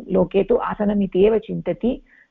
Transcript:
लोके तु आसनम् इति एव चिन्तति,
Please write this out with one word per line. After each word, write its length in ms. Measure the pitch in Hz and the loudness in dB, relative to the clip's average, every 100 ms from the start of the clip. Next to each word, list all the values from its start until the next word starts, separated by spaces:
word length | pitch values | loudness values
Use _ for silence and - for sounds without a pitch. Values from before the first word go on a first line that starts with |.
| - | -2
लोके 320 | 185 180 196 | 0 2 0
तु 120 | 190 240 | 0 0
आसनम् 460 | - 190 208 208 | -2 -4 -2 0
इति 220 | 190 180 | 0 2
एव 140 | 208 220 | 4 2
चिन्तति, 640 | 202 175 175 170 233 - - _ _ | -2 -6 -6 -4 -4 -4 -10 _ _